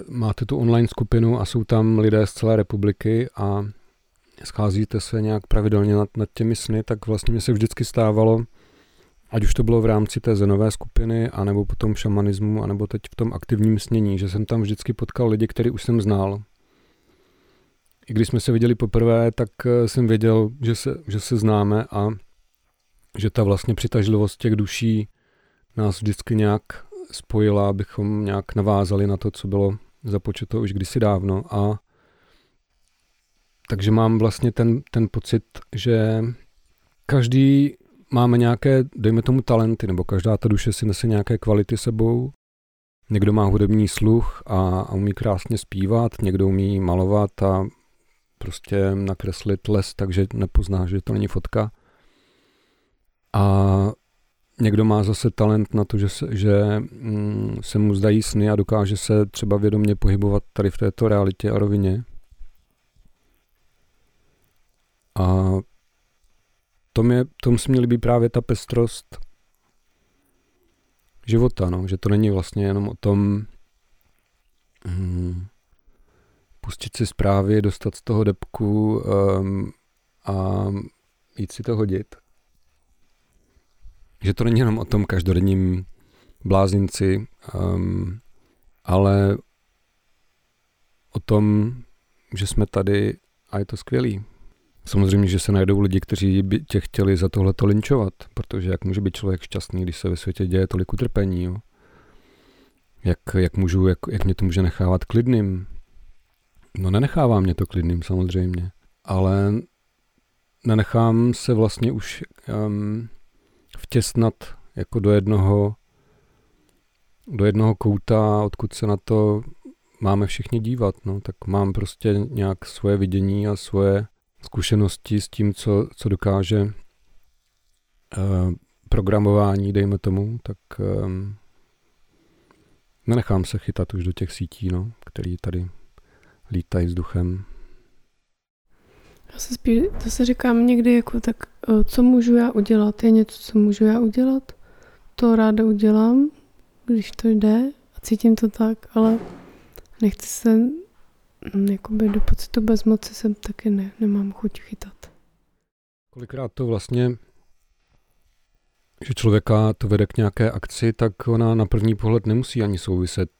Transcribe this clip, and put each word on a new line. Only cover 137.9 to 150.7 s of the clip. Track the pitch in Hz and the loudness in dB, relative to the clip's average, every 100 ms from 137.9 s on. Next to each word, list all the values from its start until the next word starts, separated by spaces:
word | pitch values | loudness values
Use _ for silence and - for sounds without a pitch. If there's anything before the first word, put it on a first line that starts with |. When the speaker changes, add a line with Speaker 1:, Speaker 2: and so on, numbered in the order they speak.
| _ _ _ _ _ _ _ _ _ _ _ - _ - | _ _ _ _ _ _ _ _ _ _ _ -20 _ -20
Speaker 2:
Já | - | -14
se | - | -10
spíš, | 240 - 226 370 - | -6 0 0 0 -4
to | 226 | -6
se | - 240 | -2 -2
říkám | 247 247 233 240 | 0 0 2 4
někdy | 240 233 | 4 4
jako | 240 - 233 | 2 0 -4
tak, | 233 - - - - | -4 -6 -12 -12 0
eh, | 214 | 4
co | - - | 4 4
můžu | 247 247 233 240 | 6 6 6 4
já | 233 | 4
udělat? | 214 202 220 208 208 | 0 2 4 2 2
Je | 226 | 4
něco, | 220 214 - | 4 4 -4
co | - 214 | -2 2
můžu | 208 202 214 | 2 4 2
já | 226 | 4
udělat? | 226 247 262 269 - - - - - _ - - | 0 2 2 0 -4 -16 -20 -20 -20 _ -20 0
To | 240 226 | 4 6
ráda | 220 214 220 | 4 4 2
udělám, | 208 214 214 226 254 294 - _ _ _ _ - | 4 4 4 6 4 2 -2 _ _ _ _ -2
když | 226 - | -2 -2
to | - 226 | -2 0
jde | 220 214 220 262 - _ - | 2 4 2 0 -6 _ -18
a | |
cítím | - 220 226 220 | -4 2 4 4
to | 220 | 0
tak, | - 220 220 - | 0 -2 -2 -4
ale | 226 220 226 - - - - - - - - | 2 2 2 -4 -16 -20 -20 -20 -20 -20 -2
nechci | 214 - - | -2 -2 -10
se, | - 226 220 240 | -2 2 4 2